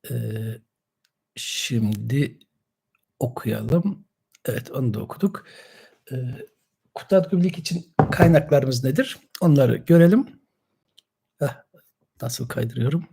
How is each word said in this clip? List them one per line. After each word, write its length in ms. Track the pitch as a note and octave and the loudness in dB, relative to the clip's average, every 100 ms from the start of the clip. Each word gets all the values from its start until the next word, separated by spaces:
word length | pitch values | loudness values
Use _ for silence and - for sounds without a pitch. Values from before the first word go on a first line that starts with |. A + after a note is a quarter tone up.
| - | -8
Ee, 480 | A#2+ A2+ A2 A2+ A2+ _ _ _ _ _ _ _ - | -8 -6 -8 -8 -12 _ _ _ _ _ _ _ -14
şimdi 1000 | - - - A#2+ G#2 G#2+ A2+ C#3 C#3+ - _ _ _ _ _ _ _ _ | -10 -8 -4 -2 -2 -4 -4 -2 -2 -6 _ _ _ _ _ _ _ _
okuyalım. 880 | B2 - A#2 A2 A2 E3+ G3+ G3 _ _ _ _ | -6 -6 -6 -6 0 0 0 -6 _ _ _ _
Evet, 260 | - A#2 B2 | -8 -8 -8
onu 240 | - B2+ | -4 -4
da 60 | G#2+ | -4
okuduk. 460 | B2 - G3 - - - - - _ _ _ | -10 -4 -4 -4 -18 -20 -20 -20 _ _ _
Ee, 40 | B2+ B2 A#2+ - _ _ _ _ | -10 -10 -12 -16 _ _ _ _
Kutad 360 | - - F#3+ F#3 | -18 0 2 2
Güblik 280 | F3+ F3+ F3 | 0 0 -2
için 360 | - E3+ - - - | -6 -8 -4 0 0
kaynaklarımız 720 | - E3+ D#3 - C#3+ C3 B2 | 6 6 6 4 0 2 -2
nedir? 340 | C3 D#3 C4+ - _ - | -2 -2 -4 -8 _ 0
Onları 360 | F3 C#3+ B2 - | 4 4 4 0
görelim. 640 | - E3+ E3+ A3 - - _ _ _ _ _ _ _ _ _ _ | 4 6 8 6 0 -10 _ _ _ _ _ _ _ _ _ _
Heh, 240 | C#3+ - _ _ _ _ _ _ | -6 -6 _ _ _ _ _ _
nasıl 260 | B2 - B2 | -10 -8 -8
kaydırıyorum? 600 | - A#2 B2 A#2+ E3 E3 | -6 -6 -2 -2 -2 -6